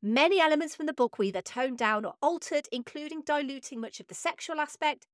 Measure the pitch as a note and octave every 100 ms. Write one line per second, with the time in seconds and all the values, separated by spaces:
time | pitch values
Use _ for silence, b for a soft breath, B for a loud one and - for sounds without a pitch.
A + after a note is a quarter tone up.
0 | G#3 A#3 D#4 F#4+ D#4+ D4+ D#4+ - D4+ C#4+
1 | A#3+ - G3+ F#3+ - - C4 B3 A3+ G#3+
2 | G#3+ - C#4+ E4+ - D4+ - B3 A#3+ D4+
3 | D4+ D#4+ D4+ D4 C#4 C4+ - A#3 A3+ -
4 | - C4+ E4+ E4 - D#4 D4 - D4+ C#4+
5 | _